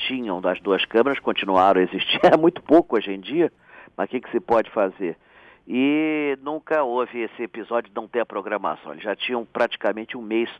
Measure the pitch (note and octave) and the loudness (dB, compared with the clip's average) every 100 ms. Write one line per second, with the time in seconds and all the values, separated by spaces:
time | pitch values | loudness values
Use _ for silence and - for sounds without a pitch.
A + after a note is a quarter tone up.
0 | - C3 A2+ F2+ F#2 F#2 G2 F#2 - A2+ | -4 -4 -4 -2 -2 -2 0 0 2 2
1 | C3 C3 - G2+ G2 F#2 F#2+ F#2 F#2 F#2+ | 2 0 -4 -4 0 4 6 4 2 -2
2 | - - F3 D#3+ E3 - - D#3+ - A#2 | -4 2 4 6 4 0 4 6 6 0
3 | G2+ G2 F#2+ D3+ D#3+ - _ - - - | -2 -8 -4 0 0 -2 _ -20 -16 -8
4 | G2 B2+ - A#2 - A2+ G#2 A2+ F#2+ - | -6 -6 -4 -4 2 2 2 0 -2 -2
5 | F2+ D#2+ _ _ - - - B2+ C3+ D3+ | -6 -8 _ _ -20 -20 -6 0 2 2
6 | D#3 D3+ D3 C3+ C#3 D#3 - D#3 C3 B2 | 0 -2 -4 -4 -6 -8 -2 0 0 0
7 | A#2+ A#2+ A2 - A2+ A#2 G2 A#2 A2+ G#2+ | -2 -4 -8 -6 -10 -10 -6 -4 -4 -10
8 | A2 A#2+ A2 G#2 G#2 G#2 F#2 D#2 D2+ D#2 | -6 -4 -4 -6 -6 -4 -4 -6 -10 -10
9 | G#2 G2 - B2 A2+ A2+ A#2 - G#2+ G#2+ | -8 -6 -6 -6 -6 -2 -2 -2 -4 -4
10 | A2+ B2+ G#2+ A2+ A2+ - | -8 -12 -4 -2 -2 -6